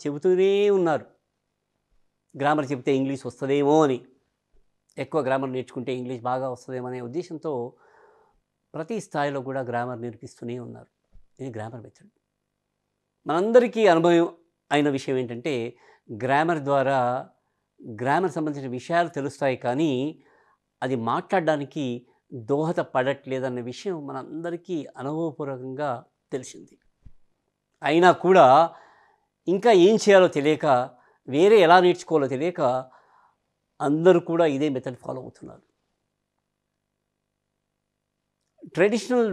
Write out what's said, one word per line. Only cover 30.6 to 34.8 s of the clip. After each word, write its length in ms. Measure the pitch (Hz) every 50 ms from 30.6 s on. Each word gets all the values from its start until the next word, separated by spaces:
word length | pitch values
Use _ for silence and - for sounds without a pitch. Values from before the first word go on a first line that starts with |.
| - 151 131 123 127 139 - _ _ _ _ _ - - 127
వేరే 240 | 147 180 208 226 214 175
ఎలా 100 | 160 175 185 180
నేర్చుకోవాలో 440 | 180 170 175 - - 165 156 139 127 135
తెలియక 280 | 127 151 180 175 170 147 123 127 127 131 - _ _ _ _ _ _ _ _ _ _ _ _ _ _ _ _ _ -
అందరూ 420 | 147 139 147 160 165 185 180 175 170 170
కూడా 160 | 165 170 170 156 139
ఇదే 140 | 135 151 151 135
మెథడ్ 220 | 127